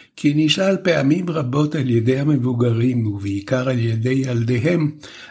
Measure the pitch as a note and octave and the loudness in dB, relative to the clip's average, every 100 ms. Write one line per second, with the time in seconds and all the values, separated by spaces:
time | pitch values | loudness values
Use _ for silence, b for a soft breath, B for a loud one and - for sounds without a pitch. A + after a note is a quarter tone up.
0 | B - D3 D3 D#3 E3 F#3+ F#3+ F#3 D3+ | B -2 0 2 2 2 0 0 2 2
1 | C3+ F3 F3 D#3+ B2 C#3+ D3+ D#3 B2+ A#2 | 2 0 0 -4 -2 0 0 0 0 0
2 | A2+ C3 C#3+ C#3+ B2 A#2+ A#2+ A2+ B2 A#2+ | 2 0 2 0 0 0 0 2 0 0
3 | G#2+ G2+ G2+ G2+ G2 B2+ C3 B2 A2+ A2+ | -2 -4 -4 -6 -2 -2 0 -2 0 -2
4 | B2 C3+ C3 A#2+ A#2 B2 D3 F3 D3+ D#3 | 0 -2 -2 -2 0 0 0 0 -2 -4
5 | B B B | B B B